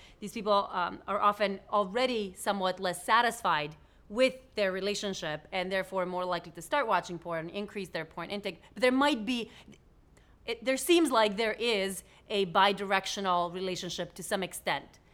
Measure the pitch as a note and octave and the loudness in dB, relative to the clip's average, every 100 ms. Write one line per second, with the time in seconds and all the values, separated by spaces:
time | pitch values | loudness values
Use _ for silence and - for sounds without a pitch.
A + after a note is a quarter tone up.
0 | - - G3+ A#3 G#3 G3+ - F#3 F3 F#3+ | -20 -14 -10 -6 2 2 2 -2 -4 -6
1 | - G3+ G#3 G#3 G3+ G3 - G#3 F#3+ A3+ | -4 2 2 4 0 -2 -2 0 0 0
2 | B3+ A3+ G3 F#3 G#3+ G3 F#3 F#3 F#3 F3 | 0 0 -4 -4 -2 0 0 0 -4 -4
3 | - A3+ A#3+ A3+ F#3 D#3 D3+ - - _ | 4 4 4 0 0 2 0 -10 -20 _
4 | - G#3 C4 C4 - - F#3+ F#3 G3 G3+ | -8 2 2 2 -12 -2 0 0 -2 -2
5 | G#3 F#3 D#3+ D3+ - F#3+ F3+ F#3+ F#3 F#3+ | -4 -4 -4 -6 -4 -4 -2 -2 -2 -2
6 | F3+ F3+ F3+ E3+ E3+ E3+ - - A3+ F3+ | -2 -2 -2 -4 -4 -14 -2 0 4 2
7 | E3+ F3 E3+ E3 E3 G3+ G#3 G#3 F3+ E3+ | 0 -10 -6 -6 -6 -8 -8 -8 -8 -8
8 | D#3+ - E3+ G3+ G3 F3 - G3+ B3+ C4 | -8 -10 -8 -6 -8 -10 -16 0 2 4
9 | D4 B3 G#3 B3 G#3+ - - - _ _ | 4 2 -2 -4 -4 -12 -20 -20 _ _
10 | _ - _ - - A#3 A#3 C4 - F4 | _ -20 _ -18 -10 -6 -2 -2 4 6
11 | D#4 A#3 G#3+ G3+ A3 - A#3 G#3 F#3+ F#3 | 6 4 4 2 -2 0 0 2 0 -4
12 | - - - G3+ F#3 F#3+ G3 G3 G3 F#3+ | -14 -20 -6 -2 2 4 4 4 0 0
13 | - G#3 G3 F3 F3 F3+ F#3 E3+ F3+ F3 | 0 -4 0 2 0 -4 -6 -4 -6 -6
14 | E3+ - - G3 F3+ - F#3+ C#3 - - | -8 -8 -4 -2 -2 -6 -4 -4 -4 -20
15 | _ | _